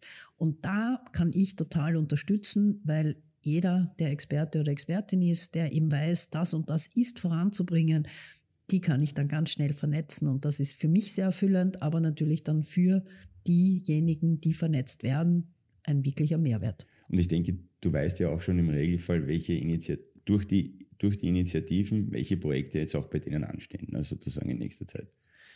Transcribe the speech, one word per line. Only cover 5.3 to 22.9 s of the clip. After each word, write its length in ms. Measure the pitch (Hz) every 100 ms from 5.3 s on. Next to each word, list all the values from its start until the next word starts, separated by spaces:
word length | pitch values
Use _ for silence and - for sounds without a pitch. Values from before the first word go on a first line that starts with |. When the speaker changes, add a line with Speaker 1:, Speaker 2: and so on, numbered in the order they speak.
| 170 -
Speaker 1:
der 180 | 165 156
eben 200 | 156 156
weiß, 400 | 143 156 175 -
das 240 | 160 175 156
und 120 | 156
das 160 | 160 -
ist 320 | 233 240 -
voranzubringen, 880 | 175 165 190 208 180 165 160 160 151 - - - _ _ -
die 100 | 190
kann 220 | 170 135
ich 100 | 151
dann 140 | - 143
ganz 240 | 156 165
schnell 200 | - 143
vernetzen. 560 | 143 151 151 156 - 147
Und 180 | 131 151
das 140 | 143
ist 220 | 143 -
für 60 | 156
mich 260 | 180 202
sehr 120 | - 190
erfüllend, 580 | 180 196 185 185 185
aber 160 | 151 160
natürlich 440 | 160 151 151 160
dann 200 | - 156
für 420 | 151 180 180 190 190 - - - -
diejenigen, 960 | 175 190 185 - 156 165 156 165 156
die 140 | 160 160
vernetzt 480 | 165 156 - -
werden, 400 | 120 135 170 175 170 _ _ _
ein 200 | - 143
wirklicher 360 | 135 139 151 160
Mehrwert. 480 | 151 110 - - - _ -
Speaker 2:
Und 120 | 90
ich 80 | 87
denke, 320 | 82 85 90 - _
du 120 | 90
weißt 240 | 76 78 90
ja 120 | 87
auch 120 | 82
schon 160 | 90 90
im 120 | 85
Regelfall, 580 | 73 80 87 - 85 69
welche 260 | 85 85
Initiat-, 460 | 85 80 82 - 80 - - -
durch 220 | 104 101
die, 400 | 101 - - - -
durch 220 | 101 101
die 80 | 87
Initiativen, 840 | 90 87 80 - 90 101 110 104
welche 260 | 58 69 87
Projekte 420 | 78 69 67 78
jetzt 160 | 78